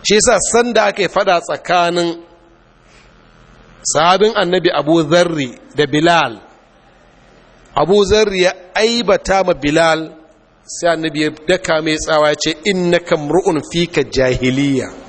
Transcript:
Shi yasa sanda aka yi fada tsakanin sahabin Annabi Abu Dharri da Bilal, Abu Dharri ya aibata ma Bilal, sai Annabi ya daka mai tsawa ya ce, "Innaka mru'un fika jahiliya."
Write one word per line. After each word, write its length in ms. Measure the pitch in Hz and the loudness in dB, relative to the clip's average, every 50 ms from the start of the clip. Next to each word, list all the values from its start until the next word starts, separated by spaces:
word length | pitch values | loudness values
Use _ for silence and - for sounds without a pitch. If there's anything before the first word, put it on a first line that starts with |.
| - | 0
Shi 80 | - 202 | 2 2
yasa 240 | 214 202 240 226 180 - - | 2 4 2 2 0 0 0
sanda 320 | - 233 240 247 226 220 208 | 0 0 0 2 0 0 0
aka 160 | 202 196 202 | 0 -2 -2
yi 60 | 185 165 | -4 -2
fada 320 | - 190 208 196 180 170 | -2 -2 0 0 0 0
tsakanin 840 | 170 - 151 - - - 175 180 175 175 175 175 170 170 165 170 - _ - _ _ _ _ _ _ _ _ _ _ _ _ - _ - _ _ _ _ _ _ - - - - - - - - - - | -2 -6 -10 -8 -4 0 0 2 2 0 0 -2 -2 -2 -4 -8 -14 _ -20 _ _ _ _ _ _ _ _ _ _ _ _ -20 _ -20 _ _ _ _ _ _ -20 -20 -20 -20 -20 -20 -20 -12 -10 -4
sahabin 400 | - 143 160 175 185 190 208 214 226 | -2 2 2 2 4 4 2 2 2
Annabi 360 | 208 190 175 185 185 165 180 | 0 -2 0 0 0 0 0
Abu 300 | 175 147 143 147 165 165 | 0 0 0 2 2 2
Dharri 480 | 160 143 165 175 175 175 165 151 135 123 113 - - - - | 2 2 2 2 2 2 -2 -4 -6 -6 -8 -16 -20 -8 -2
da 80 | 143 147 | -2 -2
Bilal, 540 | 135 135 151 160 170 170 165 147 123 110 98 - - - _ _ _ _ _ _ _ _ _ _ _ _ _ _ _ _ - _ _ _ _ - _ - | 0 0 0 2 2 2 2 0 -2 -6 -12 -20 -20 -20 _ _ _ _ _ _ _ _ _ _ _ _ _ _ _ _ -20 _ _ _ _ -20 _ -4
Abu 280 | - 151 160 202 208 202 | -2 0 2 2 2 4
Dharri 380 | 185 208 214 214 208 196 185 | 4 2 2 2 0 0 0
ya 100 | 175 175 - - - - - | 0 0 0 -4 -18 -6 -2
aibata 680 | 196 214 233 233 240 220 175 - 175 - - 190 196 185 | -2 0 0 0 -2 0 0 0 0 0 0 0 0 2
ma 80 | 180 | 0
Bilal, 480 | 170 135 139 147 147 160 165 165 160 160 160 151 - - - _ _ _ _ _ _ _ _ | -2 -2 -2 0 2 2 2 2 2 0 -4 -10 -16 -20 -20 _ _ _ _ _ _ _ _
sai 240 | - - - 170 170 165 | -18 -12 -2 0 0 0
Annabi 260 | 160 160 160 143 151 | 0 -4 -6 -2 -2
ya 80 | 151 151 151 - - - | -2 -2 -4 -6 -2 -2
daka 340 | 180 180 - - 165 156 | -2 -2 0 -2 -2 0
mai 140 | 160 160 156 | 0 -2 -4
tsawa 320 | 151 156 - 160 151 151 151 | -4 -2 0 2 2 2 2
ya 60 | 151 | 0
ce, 220 | 151 - 156 160 - - | 0 -4 -6 -6 -4 -4
"Innaka 520 | 208 196 185 180 175 175 170 170 - 175 | -2 -2 0 0 2 0 0 0 0 -2
mru'un 440 | 160 147 143 156 185 185 196 170 143 - - | -2 -2 0 -2 0 0 0 -2 -2 -4 -4
fika 300 | - 170 175 170 - 156 135 | -4 -4 -4 0 -2 -2 -2
jahiliya." 840 | - - 135 131 127 127 117 123 127 127 135 143 143 139 127 110 95 - - - | -2 0 0 0 0 0 0 -2 -2 0 0 0 0 -2 -2 -4 -6 -14 -20 -20